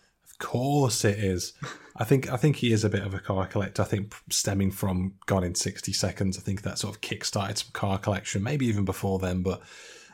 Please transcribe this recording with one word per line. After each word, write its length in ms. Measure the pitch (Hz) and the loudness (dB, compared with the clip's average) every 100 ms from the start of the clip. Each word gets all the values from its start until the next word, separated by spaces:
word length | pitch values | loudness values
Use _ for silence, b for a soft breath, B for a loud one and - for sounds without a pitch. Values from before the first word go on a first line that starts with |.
| b b - | b b -20
Of 80 | - | -10
course 640 | - 120 135 143 131 - | -2 0 2 4 4 4
it 140 | 110 104 | 2 2
is. 360 | 98 90 - - B B B - | 2 0 -2 -10 B B B -4
I 80 | |
think, 260 | 110 139 - | 4 4 2
I 60 | 131 | 2
think 200 | 156 143 | 4 4
he 160 | 120 | 4
is 120 | 110 | 4
a 60 | 104 | 4
bit 120 | 101 | 0
of 120 | 98 | -2
a 40 | 95 | -6
car 260 | - 95 92 | -2 -2 0
collector. 340 | 107 95 - | -2 -2 0
I 40 | - | 0
think 280 | 107 101 - - | 0 -4 -10 -4
stemming 400 | - - 98 98 | -2 0 2 2
from 440 | - 98 90 95 - | 0 0 0 0 -4
Gone 200 | - 98 | 0 2
in 100 | 90 | 2
sixty 400 | 95 - - - | -2 -4 -4 -4
Seconds, 420 | 95 98 - 95 90 | 0 0 0 -2 -2
I 60 | |
think 180 | - 98 | -4 -4
that 160 | - - | -4 -6
sort 160 | 101 | -6
of 60 | - | -6
kickstarted 560 | - - - 107 101 107 | -6 -4 -2 -2 -2 -4
some 140 | - | -6
car 240 | - 101 95 | -4 -2 0
collection, 460 | - 98 - 104 | 0 -2 -2 -2
maybe 240 | 107 147 123 | 0 0 2
even 180 | 104 | 2
before 340 | 95 95 98 95 | 0 0 0 0
then, 240 | 92 90 | 0 0
but, 200 | 92 87 B B B B B | 0 -2 B B B B B